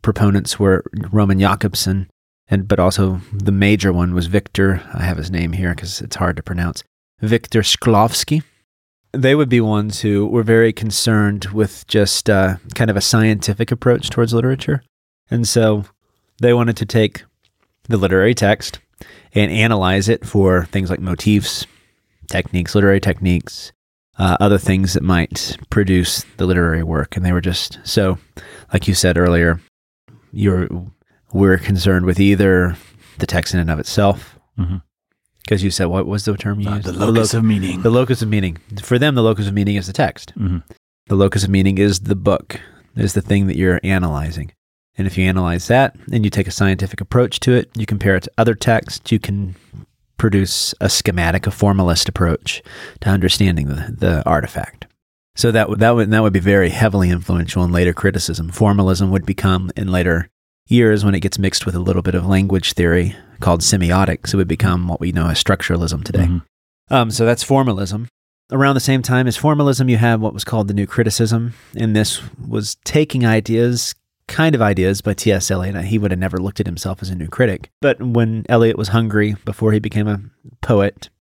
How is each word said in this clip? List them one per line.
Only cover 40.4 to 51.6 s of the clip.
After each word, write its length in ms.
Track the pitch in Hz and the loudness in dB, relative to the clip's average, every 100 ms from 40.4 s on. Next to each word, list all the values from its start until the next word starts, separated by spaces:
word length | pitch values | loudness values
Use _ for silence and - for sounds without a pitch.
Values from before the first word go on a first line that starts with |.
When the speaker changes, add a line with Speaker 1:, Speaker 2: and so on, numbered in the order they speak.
| 98 85 - - _ _ - | -4 -4 -6 -20 _ _ -2
Speaker 1:
The 100 | 98 | 2
locus 260 | 98 101 | 2 2
of 80 | 98 | 0
meaning 280 | 98 98 95 | 2 2 2
is 220 | 101 92 | 2 0
the 140 | 98 | -2
book, 460 | 95 95 - - - - - _ | -2 0 -2 -4 -18 -18 -20 _
is 200 | 117 101 | -4 -2
the 80 | 101 | -2
thing 240 | - 101 95 | 0 0 0
that 100 | 69 | 0
you're 240 | 92 90 | 0 0
analyzing. 720 | 95 95 87 71 78 82 - - _ _ _ - | 0 -2 -2 -4 -6 -8 -12 -16 _ _ _ -6
And 80 | 95 | -4
if 100 | 95 | 0
you 80 | |
analyze 420 | 92 92 90 87 - | 0 0 0 -2 0
that 280 | 123 135 - - | 2 2 -2 -4
and 120 | 120 | -2
you 60 | 104 | 0
take 160 | - 95 | 0 -4
a 60 | |
scientific 480 | - 98 92 98 - | 0 0 0 -4 -8
approach 400 | - 123 123 - | -2 0 0 0
to 120 | 127 | 2
it, 180 | 123 - | 2 0
you 120 | 113 104 | -6 -4
compare 300 | 104 104 92 | -2 2 0
it 80 | |
to 60 | - - | 0 0
other 180 | 113 | 0
texts, 560 | 107 - 113 - - - | 0 0 0 -2 -10 -2
you 80 | 110 | -2
can 380 | - 101 98 92 _ - - _ _ - | -2 -4 -6 -10 _ -20 -20 _ _ -2
produce 560 | 110 98 95 - - - | 2 2 0 -2 -6 -4
a 100 | 95 | -2
schematic, 560 | - - 87 82 95 98 | 0 -2 0 0 0 -2
a 40 | |
formalist 580 | - | 0